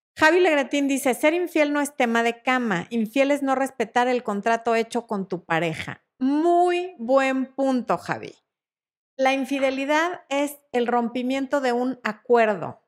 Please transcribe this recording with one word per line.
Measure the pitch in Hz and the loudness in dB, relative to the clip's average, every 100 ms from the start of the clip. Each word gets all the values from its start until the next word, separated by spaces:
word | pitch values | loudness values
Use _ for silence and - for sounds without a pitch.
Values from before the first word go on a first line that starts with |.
| _ - | _ 2
Javi | 311 359 | 4 6
Legretín | 349 294 269 285 277 | 4 2 0 -2 0
dice, | 269 262 | 0 0
"Ser | 240 302 | 2 0
infiel | 339 349 320 294 | 0 -2 0 0
no | 294 | 0
es | 277 - | -4 -2
tema | 233 233 | 0 2
de | 233 233 | 0 -2
cama. | - 254 233 175 - | -2 -2 0 -4 -2
Infiel | 233 214 269 269 | -4 -2 0 2
es | 285 | 0
no | 269 254 | 0 -2
respetar | 262 - 214 240 247 | -2 -4 -2 0 2
el | 247 | 0
contrato | 240 202 226 226 233 226 | -2 -2 0 0 2 0
hecho | 226 240 226 | 0 -6 -6
con | 202 185 | -6 -4
tu | 175 - | -8 -2
pareja". | 165 170 156 - - _ - | -2 0 -4 -10 -14 _ -6
Muy | 262 294 339 349 359 349 359 359 | -2 0 2 4 2 0 -6 -10
buen | 233 269 269 262 262 | 0 2 2 -2 -4
punto, | - 269 254 - 175 | -4 -2 -2 -2 -4
Javi. | - 120 - - _ _ _ _ _ _ _ - | -4 -6 -8 -18 _ _ _ _ _ _ _ -2
La | 262 | 0
infidelidad | 269 254 277 269 262 277 302 339 359 - | 0 -2 -2 -2 -2 0 0 0 -4 -6
es | 269 285 - _ | -4 -4 -6 _
el | 247 240 | -4 0
rompimiento | 240 233 254 247 269 269 285 | 0 -2 -4 -4 -4 -2 0
de | 254 | 0
un | 240 254 254 | 0 -2 -4
acuerdo. | 220 214 - 233 220 190 143 - | -6 -6 2 4 4 0 -6 -12